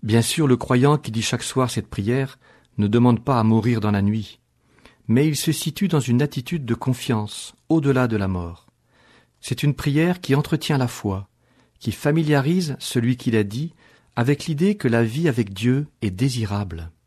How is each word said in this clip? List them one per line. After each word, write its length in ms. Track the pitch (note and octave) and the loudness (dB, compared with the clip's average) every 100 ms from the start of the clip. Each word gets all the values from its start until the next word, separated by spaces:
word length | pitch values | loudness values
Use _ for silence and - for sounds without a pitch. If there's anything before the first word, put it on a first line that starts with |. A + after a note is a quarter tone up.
Bien 180 | A#2 A2+ | 2 2
sûr, 260 | A#2 - D3+ | 2 0 2
le 120 | B2 | 2
croyant 400 | - B2+ C3+ D3 | 2 2 4 2
qui 120 | - | 0
dit 120 | A2+ | -4
chaque 200 | G#2+ A#2+ | -2 -4
soir 280 | - - B2+ | -4 -2 -2
cette 180 | - A2+ | -2 -6
prière 500 | - G2+ B2+ C3+ - _ _ _ - | -4 -2 0 -2 -8 _ _ _ -2
ne 120 | G#2 | 2
demande 360 | A2+ B2 A#2 | 4 4 4
pas 160 | A#2+ B2+ | 2 2
à 20 | |
mourir 380 | A2 A2+ A2 A2+ | 4 2 2 0
dans 100 | G#2 | 0
la 120 | G2+ | 2
nuit, 380 | G2+ A2 G#2 - _ _ _ _ - _ - | 0 -2 -6 -14 _ _ _ _ -20 _ 0
mais 180 | A#2 D#3 | 2 4
il 100 | D3 | 2
se 140 | - | -2
situe 380 | D3 - C#3+ G3+ | -2 -4 -2 0
dans 120 | D#3+ | 0
une 200 | A#2+ A#2+ | 2 2
attitude 460 | D3 - B2 E3+ B2 | 0 -4 -6 -6 -2
de 80 | |
confiance, 800 | A#2 - B2 - A#2 G#2 - - - _ | -2 -2 -4 -2 -2 -2 -10 -16 -20 _
au-delà 360 | D#3+ C#3 C3 B2+ | 0 2 2 2
de 120 | A2 | 0
la 100 | G2 | -2
mort. 380 | F#2 E2+ F2 _ _ _ _ _ _ _ _ | -2 -6 -12 _ _ _ _ _ _ _ _
C'est 220 | - B2 | -10 -2
une 120 | D3 | -2
prière 460 | C3+ - C#3+ E3 F3+ | -2 0 2 2 0
qui 140 | - | 0
entretient 420 | C3+ D3+ D#3+ - C#3+ | 0 2 -2 0 0
la 120 | B2 | 0
foi, 420 | - G#2+ G2 G2 _ _ _ _ _ | -2 -4 -4 -8 _ _ _ _ _
qui 140 | - | -8
familiarise 840 | G2+ D3+ D#3+ D#3 D3 C3+ F3+ E3 C3+ | -2 0 0 2 2 2 0 -2 -6
celui 360 | - B2+ A#2 B2+ | -4 0 0 0
qui 140 | - | 0
la 140 | A2+ | 0
dit 280 | G2+ G#2+ D#3+ _ _ _ _ | 0 -2 -8 _ _ _ _
avec 300 | - A#2+ C#3+ | -2 0 0
l'idée 320 | - D3 F#3 G#3 | -2 0 0 2
que 120 | B2+ | 0
la 160 | A#2 | 2
vie 220 | A#2 B2 E3+ | 2 0 0
avec 280 | A#2+ G2+ | 0 -2
Dieu 320 | G2 A#2 C3 D3 _ | 0 0 0 -2 _
est 80 | G#2+ | -6
désirable. 800 | F#2 C3+ B2 G#2+ G2+ G2 E2 E2 _ | 0 -2 0 -4 -4 -6 -8 -12 _